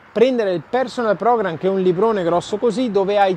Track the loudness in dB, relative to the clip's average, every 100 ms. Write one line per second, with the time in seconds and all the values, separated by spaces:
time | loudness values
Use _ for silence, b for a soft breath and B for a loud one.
0 | -6 2 2 2 -2 -2 -4 -4 -4 -4
1 | -2 0 0 0 0 -2 -2 0 0 2
2 | 2 0 0 0 -2 -2 -2 0 0 0
3 | 0 2 2